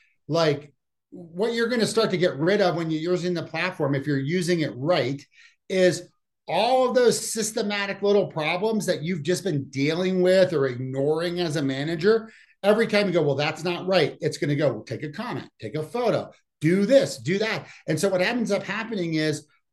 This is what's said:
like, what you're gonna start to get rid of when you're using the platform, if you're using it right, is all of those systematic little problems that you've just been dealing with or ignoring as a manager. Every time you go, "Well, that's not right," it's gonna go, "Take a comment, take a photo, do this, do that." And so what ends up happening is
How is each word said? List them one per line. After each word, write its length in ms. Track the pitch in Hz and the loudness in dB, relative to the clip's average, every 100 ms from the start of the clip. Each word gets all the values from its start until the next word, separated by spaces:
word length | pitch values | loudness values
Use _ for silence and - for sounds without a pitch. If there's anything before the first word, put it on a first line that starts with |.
| _ _ - | _ _ -4
like, 480 | 160 160 143 - _ _ _ _ | 0 2 0 -6 _ _ _ _
what 440 | 185 170 170 233 | -18 -14 -4 -4
you're 140 | 233 226 | 0 0
gonna 180 | 247 208 | 0 0
start 240 | 220 214 | 2 0
to 60 | 180 | 2
get 200 | 175 139 | 0 2
rid 240 | 165 202 | 2 4
of 140 | 185 | 2
when 160 | 165 165 | 0 -2
you're 220 | 156 165 | -4 -2
using 200 | 180 175 | -2 -2
the 120 | 170 | -4
platform, 500 | 127 160 180 180 139 | -4 -4 -4 -2 -2
if 100 | 139 | -2
you're 140 | 143 139 | 0 -2
using 440 | 135 185 170 175 | 0 -2 0 0
it 100 | 139 | 0
right, 500 | 117 147 175 123 143 - _ - _ - | -4 0 0 0 -4 -10 _ -20 _ -4
is 400 | 190 180 170 - _ _ _ - | 4 4 4 -8 _ _ _ -6
all 400 | 165 226 262 254 | 0 2 2 2
of 80 | 247 | 4
those 360 | 240 - - | 4 2 -2
systematic 720 | 226 214 - 202 202 202 196 | -4 -4 -4 -4 -2 -4 -2
little 240 | 202 202 143 | 2 2 2
problems 600 | 160 151 175 214 220 170 | -2 -2 -2 0 -2 0
that 180 | 151 | -2
you've 180 | 156 180 | -2 -4
just 220 | 143 175 | -2 -2
been 260 | 190 147 - | 0 -4 -4
dealing 500 | 135 143 165 185 185 | -2 0 0 0 2
with 320 | 180 185 185 | 4 6 4
or 140 | 156 135 | 4 0
ignoring 720 | 120 131 135 143 160 175 175 | -2 -6 -2 0 0 -2 -2
as 160 | 175 | -2
a 80 | 151 | -2
manager. 640 | 135 135 147 170 190 220 220 - _ _ | -2 -2 -4 0 2 2 0 -20 _ _
Every 240 | 196 214 226 | 2 2 4
time 180 | 208 196 | 2 2
you 60 | |
go, 100 | 170 | 2
"Well, 140 | 147 139 | 2 0
that's 260 | 151 151 | -2 -2
not 240 | 170 175 180 | -4 -4 0
right," 320 | 190 139 - | 2 2 0
it's 180 | 160 - | -6 -2
gonna 180 | 151 147 | -2 2
go, 240 | 147 107 | 0 0
"Take 240 | - 107 | -8 -10
a 80 | 151 | -10
comment, 360 | 147 240 139 - _ | -10 -8 -8 -12 _
take 160 | 110 151 | -10 -8
a 60 | |
photo, 480 | 147 240 233 139 101 - _ - | -8 -2 0 0 -4 -16 _ -2
do 260 | 151 190 202 | 2 2 6
this, 320 | 269 190 - | 4 4 -4
do 200 | 117 196 | -4 -2
that." 300 | 220 180 - - - | -2 -4 -10 -16 -4
And 140 | 156 | 0
so 80 | 190 | 2
what 120 | 180 | 2
ends 300 | 190 240 190 | 0 0 -2
up 140 | 196 | -2
happening 500 | 151 202 226 208 170 | -4 -8 -6 -4 -2
is 320 | 156 156 151 - _ _ | 0 0 -2 -8 _ _